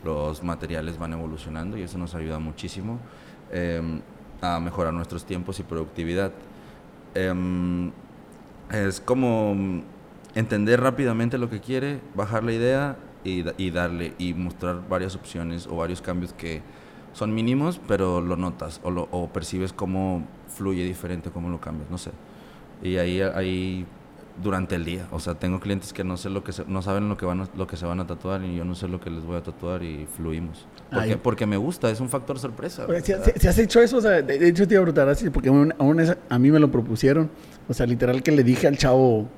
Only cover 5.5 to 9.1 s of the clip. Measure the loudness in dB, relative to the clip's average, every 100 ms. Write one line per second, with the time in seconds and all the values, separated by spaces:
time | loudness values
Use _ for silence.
5.5 | -10 -8 -6 -6 -6 -4 -2 -2 -6 -20
6.5 | -20 -20 -20 -20 -20 -8 -4 -2 -2 -2
7.5 | -2 0 -2 -4 -8 -20 -20 -20 -20 -20
8.5 | -20 -8 -2 -2 -2 -2